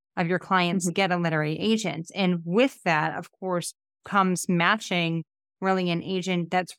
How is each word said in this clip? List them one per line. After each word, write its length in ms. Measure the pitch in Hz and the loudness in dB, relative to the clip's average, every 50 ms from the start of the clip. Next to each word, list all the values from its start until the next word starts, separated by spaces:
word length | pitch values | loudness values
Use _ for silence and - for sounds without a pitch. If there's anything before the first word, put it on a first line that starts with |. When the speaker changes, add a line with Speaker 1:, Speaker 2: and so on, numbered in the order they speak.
| _ _ _ | _ _ _
Speaker 1:
of 120 | - 180 165 | -4 0 0
your 120 | 185 170 | 0 -2
clients 460 | - - 196 185 175 175 170 190 170 | 0 2 2 2 4 2 2 0 0
Speaker 2:
Mm-hmm. 80 | 185 170 | 0 0
Speaker 1:
get 180 | - 196 185 | 0 0 2
a 60 | 180 175 | 2 0
literary 420 | 170 165 160 156 151 151 156 - | 0 0 0 0 0 0 -2 -2
agent. 500 | 185 214 226 220 220 175 151 160 170 - - | 0 0 0 0 0 -4 -6 -6 -10 -8 -4
And 260 | - 196 180 180 170 165 | 0 0 2 2 0 -2
with 380 | 170 175 220 254 269 - - - | 0 2 2 2 2 0 -2 -2
that, 300 | 185 165 151 156 160 - | 0 0 2 0 -2 -4
of 160 | - 170 - | -6 -10 -12
course, 440 | _ _ - 185 180 175 170 - - _ _ _ _ _ _ | _ _ -6 -4 -4 -4 -4 -6 -10 _ _ _ _ _ _
comes 460 | - 190 202 190 185 185 170 - - | -2 2 2 2 4 2 0 0 0
matching 720 | 180 170 170 180 208 220 - - 196 175 170 165 165 165 160 - _ _ _ _ _ _ | 0 2 2 2 2 0 -2 -2 -2 0 0 0 -2 -4 -6 -8 _ _ _ _ _ _
really 300 | - 190 190 190 180 175 | 0 0 2 2 2 0
an 100 | 170 165 | 0 -2
agent 480 | - 160 190 185 175 190 185 175 170 165 | -2 -4 -4 -4 -2 -2 -2 -2 -2 0
that's 240 | 180 180 180 - - | 0 -2 -2 -2 -4